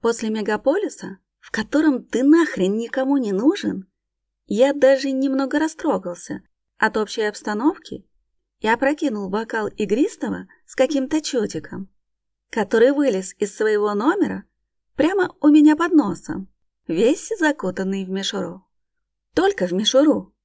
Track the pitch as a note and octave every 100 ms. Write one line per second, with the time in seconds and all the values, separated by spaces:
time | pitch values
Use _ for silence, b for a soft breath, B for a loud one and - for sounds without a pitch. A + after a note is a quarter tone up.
0 | A3+ A#3 A3 A3 G#3 G#3+ C4 E4+ G4+ -
1 | F#3+ F#3+ _ _ - - G#3+ D4 D#4 B3
2 | - A3 C4+ E4 D#4+ - F#3 G#3+ A#3 C4
3 | C4+ C#4 A3 F#3+ B3+ G4 G#3 F#3 F#3 _
4 | _ _ _ _ _ G3+ C4+ C#4+ C4 C4+
5 | C4+ C4 C4+ C4+ C4+ D4 D#4 - D#4+ G3
6 | F#3 F3 - F#3+ _ _ _ _ A3 G#3+
7 | G#3 - G#3+ G#3 - G#3 C#4 G4+ - G3+
8 | _ _ _ _ _ _ A3 A#4+ C#4 D4+
9 | D4 G#3+ G3 G3+ A3+ A3+ G#3 - G#3 G#3+
10 | F#4+ - A#3+ F3+ F#3+ b _ - C4 C#4+
11 | C4 D#4 D4+ C4 G#3 D#3 - F3+ G3 _
12 | _ _ _ _ _ - G3+ A3+ B3 C#4+
13 | C#4 F#3+ F#3+ - G3 - G#3+ G#3 G#3 G3+
14 | B3 G4+ B3 F#3+ - _ _ _ _ -
15 | D#4 G4 F4+ - D4+ D4+ D4+ D4+ E4+ E4+
16 | G#3 - - - F#3+ _ _ _ - E3
17 | G#3+ F4 - A4+ D#4 D4 F#3+ F3+ F#3+ G3
18 | F#3 F#3+ G3 G3+ F3 F#3 _ _ _ _
19 | _ _ _ - G4 G4+ F3+ F3+ G#3+ B3+
20 | D4+ G#3+ - _